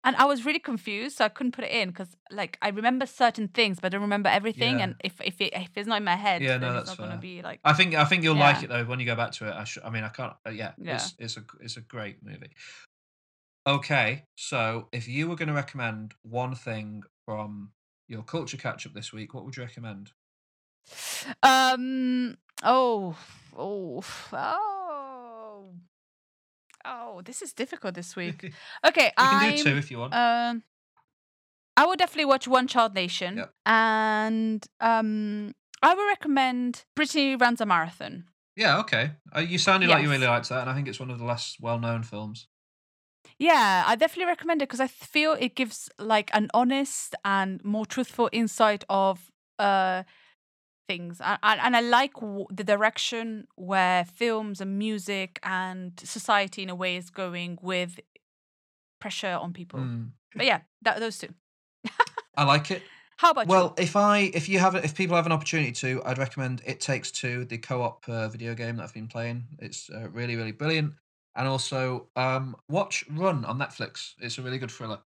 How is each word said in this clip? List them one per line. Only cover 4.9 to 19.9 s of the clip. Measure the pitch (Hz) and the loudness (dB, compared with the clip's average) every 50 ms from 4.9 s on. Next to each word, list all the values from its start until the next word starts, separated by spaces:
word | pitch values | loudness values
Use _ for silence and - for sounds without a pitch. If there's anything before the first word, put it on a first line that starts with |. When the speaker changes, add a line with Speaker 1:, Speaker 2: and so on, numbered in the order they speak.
| - - | -4 -8
Speaker 1:
if, | - 190 - - | -10 -10 -10 -8
if | - - 190 - | -10 -10 -4 -4
it, | 202 - | -6 -4
if | - - 180 175 _ | -4 -8 -10 -10 _
it's | 208 208 220 | -8 -4 -2
not | 226 | -2
in | 208 208 | -2 2
my | 190 175 | 0 0
head, | 185 202 208 185 170 | 2 2 0 0 2
Speaker 2:
Yeah, | 143 131 127 127 | 0 0 0 0
Speaker 1:
then | 123 123 | -2 -2
Speaker 2:
no, | 123 120 | -4 -4
Speaker 1:
it's | - - | -6 -8
Speaker 2:
that's | - 180 | -10 -10
Speaker 1:
not | - - | -10 -10
gonna | - | -10
Speaker 2:
fair. | - | -10
Speaker 1:
be, | - 180 180 175 | -12 -12 -14 -12
like | 180 - - - _ | -12 -14 -14 0 _
Speaker 2:
I | 147 | 4
think, | 151 151 185 175 160 | 4 6 4 2 4
I | 151 151 | 4 4
think | 151 185 180 | 4 4 2
you'll | 160 160 156 | 4 4 6
like | 147 143 143 139 131 | 8 8 8 6 6
Speaker 1:
Yeah. | - | 0
Speaker 2:
it | 120 | -4
though | 120 120 117 | -2 -2 -2
when | 113 127 127 | -2 -4 -4
you | 123 | -2
go | 120 117 | -2 -2
back | 113 117 - | -2 -2 -4
to | - - 113 107 | -6 -10 -8 -8
it. | |
I | 92 90 101 | -8 -8 -10
sh-, | - - - - | -10 -12 -12 -12
I | 113 | -8
mean, | 117 110 110 | -8 -6 -8
I | 107 | -8
can't. | 113 - 127 113 - _ _ | -10 -10 -10 -10 -12 _ _
Uh, | 113 | -12
yeah, | 113 104 110 92 - - | -10 -8 -10 -10 -10 -12
Speaker 1:
Yeah. | - 170 143 | -10 -6 -6
Speaker 2:
it's, | 117 - - - _ | -6 -6 -8 -10 _
it's | 120 110 - - | -10 -10 -10 -12
a, | 107 - - _ | -14 -20 -20 _
it's | - 117 - | -14 -14 -14
a | 123 | -14
great | 113 _ - 120 107 101 101 _ | -16 _ -12 -10 -10 -10 -12 _
movie. | - 104 101 - - - _ _ - - - - - _ _ _ _ _ _ _ _ _ _ _ _ _ _ _ _ | -18 -18 -18 -18 -20 -20 _ _ -20 -20 -20 -20 -20 _ _ _ _ _ _ _ _ _ _ _ _ _ _ _ _
Okay, | 139 143 139 - - 151 135 117 107 127 143 _ _ _ - | -2 -2 -2 0 0 0 2 2 0 -2 -4 _ _ _ -14
so | - - 151 127 113 110 113 117 - _ | -10 -6 -2 -2 -2 -2 -2 -4 -8 _
if | - 123 113 113 | -10 -10 -10 -6
you | 120 143 156 170 | -6 -4 -4 -4
were | 175 | -4
gonna | 156 165 151 147 | -6 -4 -4 -2
recommend | 143 135 - - 135 123 113 110 110 110 107 - _ | -4 -4 -6 -8 -8 -6 -6 -6 -8 -12 -14 -16 _
one | _ 113 113 123 127 127 131 | _ -8 -6 -6 -4 -6 -8
thing | 123 - 123 113 110 107 104 107 107 101 _ _ _ _ | -10 -8 -8 -8 -8 -8 -10 -12 -14 -16 _ _ _ _
from | - 107 107 107 104 104 101 101 110 _ _ _ _ _ _ _ _ | -10 -8 -8 -8 -10 -10 -14 -14 -16 _ _ _ _ _ _ _ _
your | 120 110 | -14 -14
culture | 110 - - 165 143 - - | -12 -8 -8 -8 -6 -6 -12
catch | 123 - 127 107 - - | -8 -8 -10 -10 -8 -14
up | 104 - | -16 -14
this | 101 107 - | -14 -14 -14
week, | - 107 107 - - | -12 -14 -14 -14 -14
what | 131 95 | -16 -14
would | 135 127 | -14 -12
you | 131 123 | -12 -14
recommend? | 117 - - 113 110 | -14 -14 -14 -14 -14